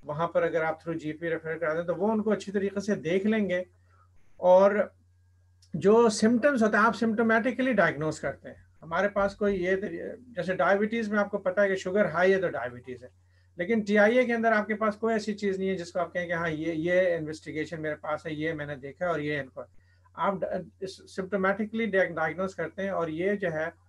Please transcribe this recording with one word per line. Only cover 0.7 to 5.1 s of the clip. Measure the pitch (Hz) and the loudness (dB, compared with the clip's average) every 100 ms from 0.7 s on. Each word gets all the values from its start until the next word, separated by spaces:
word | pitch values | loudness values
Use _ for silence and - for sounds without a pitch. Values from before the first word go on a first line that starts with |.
| 160 | -4
through | 170 165 | -6 -6
जीपी | 151 156 170 | -6 -6 -4
refer | 160 160 160 | -4 -6 -4
करा | 165 | -2
दें | 160 175 | -2 -4
तो | 160 | -2
वो | 202 | 0
उनको | 220 208 | 0 0
अच्छी | 202 202 | -2 -2
तरीके | 202 196 208 | -4 -2 -4
से | 202 202 | -2 -2
देख | 156 190 208 | 0 0 2
लेंगे। | 220 196 180 180 _ _ _ _ - - - | 0 0 -2 -4 _ _ _ _ -20 -20 0
और | 180 185 196 196 - _ _ | 8 8 8 4 -2 _ _